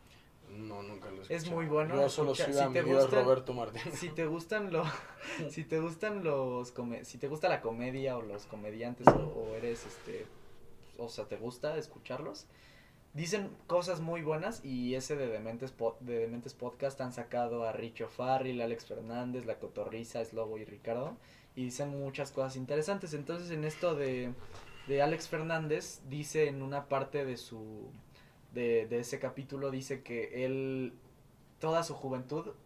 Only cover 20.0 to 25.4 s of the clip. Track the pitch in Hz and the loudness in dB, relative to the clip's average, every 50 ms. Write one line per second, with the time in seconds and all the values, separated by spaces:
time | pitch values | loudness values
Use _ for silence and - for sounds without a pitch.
20 | 117 - - 117 113 - 110 113 113 110 110 107 107 101 104 - - 117 117 123 | -6 -6 -4 -4 -4 -4 -4 -4 -4 -4 -4 -8 -8 -10 -14 -8 -4 -2 -2 -2
21 | 139 165 240 - - - - - - - - 131 127 123 120 - 143 143 139 139 | -2 -4 -8 -10 -16 -20 -20 -20 -20 -12 -6 -4 -4 -4 -2 -4 -4 -4 -2 -4
22 | 139 139 135 147 139 - - 139 131 127 127 131 127 - 147 151 151 196 202 185 | -4 -4 -4 -4 -4 -2 -2 -2 -2 -2 -2 -4 -2 0 2 2 2 2 0 -2
23 | 185 165 151 147 - - 170 175 175 170 165 151 151 156 151 - 180 175 160 143 | -2 -4 -4 -4 -2 -2 -4 -4 -4 -4 -2 0 0 -2 0 2 2 2 4 4
24 | 143 131 127 127 123 123 123 - - - - - - - - - - 131 139 139 | 2 2 2 0 -2 -2 -4 -6 -8 -10 -12 -12 -12 -14 -14 -8 -2 2 4 6
25 | 143 156 165 160 - - 170 156 | 6 6 4 2 -2 -2 -2 -2